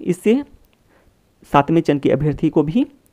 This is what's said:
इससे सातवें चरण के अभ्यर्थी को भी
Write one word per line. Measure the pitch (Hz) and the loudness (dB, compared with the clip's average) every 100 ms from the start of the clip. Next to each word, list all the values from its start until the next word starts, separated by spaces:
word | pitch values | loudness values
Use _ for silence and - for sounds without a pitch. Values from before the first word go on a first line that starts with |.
इससे | - 175 202 262 285 - _ _ _ _ _ _ _ _ - | -6 -2 0 0 -2 -16 _ _ _ _ _ _ _ _ -2
सातवें | 143 143 165 | 0 2 0
चरण | 160 143 | 0 0
के | 139 | 0
अभ्यर्थी | 131 147 139 156 | 0 -2 -2 0
को | 160 | 0
भी | 151 196 294 - _ | 0 0 -4 -6 _